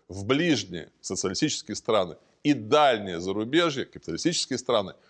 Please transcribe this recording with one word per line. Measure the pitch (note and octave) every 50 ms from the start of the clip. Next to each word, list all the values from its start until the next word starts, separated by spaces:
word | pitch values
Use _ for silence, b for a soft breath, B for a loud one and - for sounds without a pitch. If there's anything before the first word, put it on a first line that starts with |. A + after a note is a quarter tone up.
| _ -
в | F2+ G2 G2
ближние | A2 C3+ D3 F3 F3 C#3+ G#2+ F#2+ F2+ F2 E2 - - _ _
социалистические | - - G2 - - F#2+ G2 - D#3 D3+ - - - - G2+
страны | - - - A2 G2+ F#2 E2 D2 b b b b b
и | - D3 C#3+
дальние | A#2+ G#2+ G#2+ C#3+ D3+ D3+ C3+ A#2+ G#2+ G2+ F#2+ F2 E2
зарубежья, | F2 F#2+ G2 G#2+ A2 A#2 C#3 E3+ F3 E3 C#3 C3 F#2+
капиталистические | - - D2+ - D#2+ - - - E3+ E3+ - - - C3 A#2
страны, | - - A#2+ G#2+ F#2+ F2 - b b